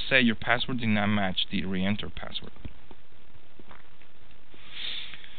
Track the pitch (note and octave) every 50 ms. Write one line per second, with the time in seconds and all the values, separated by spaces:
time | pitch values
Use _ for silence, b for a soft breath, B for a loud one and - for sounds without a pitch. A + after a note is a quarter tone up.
0 | - - C3+ C3 B2 A#2 A2 - - - A#2 B2 - - C3 B2 B2 A2+ G#2+ G#2+
1 | G#2 G2+ G#2 G#2 G2 F#2 F#2 - - - - F#2+ - F#2+ F#2+ F#2 F#2 G2 G#2+ G#2
2 | - - - - - - - - - - - - - - - - - - - -
3 | - - - - - - - - - - - - - - - - - - - -
4 | - - - - - - - - - - B B B B B B B B B B
5 | B B B B B B B